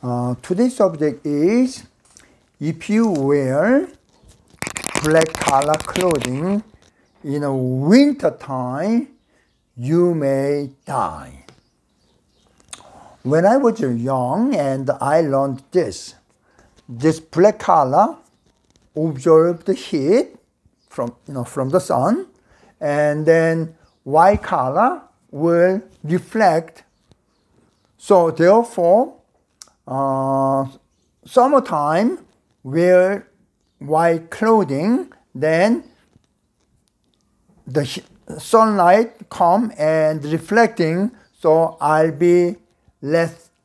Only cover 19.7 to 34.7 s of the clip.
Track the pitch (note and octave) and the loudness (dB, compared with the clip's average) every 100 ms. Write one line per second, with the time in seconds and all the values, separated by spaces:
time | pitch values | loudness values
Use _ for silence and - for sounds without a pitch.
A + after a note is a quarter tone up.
19.7 | F#3 - D#3+ C3+ A3 F#4 - _ _ _ | -6 -4 -4 2 0 0 -10 _ _ _
20.7 | _ _ - A#2+ - - C3+ A#2+ E3 C3 | _ _ -10 -8 -10 -14 -12 -10 -6 -2
21.7 | F3 - B2 C#3+ C4+ F#4+ _ _ _ _ | -2 0 0 0 -2 -4 _ _ _ _
22.7 | _ D3 D3 D3 D3+ D#3 E3 E3 E3 D#3+ | _ -4 0 0 0 2 4 4 0 -4
23.7 | - _ _ - D3 F3+ G#3 - E3 B2+ | -10 _ _ -2 4 4 4 -2 -2 -2
24.7 | D3 A#3+ E4+ - _ _ C#3+ E3 E3+ F3+ | 0 0 -2 -12 _ _ -4 0 4 2
25.7 | F#3+ - _ D3+ F3+ - A3 G#3 D#3+ D#3+ | 0 -6 _ -4 -4 -4 2 2 2 -4
26.7 | - _ _ _ _ _ _ _ _ _ | -20 _ _ _ _ _ _ _ _ _
27.7 | _ _ _ - G3 E3 D#3+ E3+ G#3+ A#3 | _ _ _ 2 4 4 2 4 4 2
28.7 | - E3+ G3+ C4 - _ _ _ _ - | -2 2 2 2 -8 _ _ _ _ -20
29.7 | _ - C3 C#3 C3+ C3+ C3+ C3+ C3+ C3+ | _ -10 -4 -4 -2 -2 -2 0 -2 -4
30.7 | - _ _ _ _ - - B3+ C#4+ C4+ | -12 _ _ _ _ -2 2 4 2 0
31.7 | D#3 D3 E3 A3+ F4 - _ _ _ C3 | -4 -2 0 0 -4 -12 _ _ _ -6
32.7 | D3+ F3 F3+ F#3 G3+ - _ _ _ _ | 0 4 4 4 -2 -10 _ _ _ _
33.7 | _ C#3+ D#3 E3+ E3 E3 - A3 A3+ E3 | _ -4 0 2 0 -6 -4 2 2 2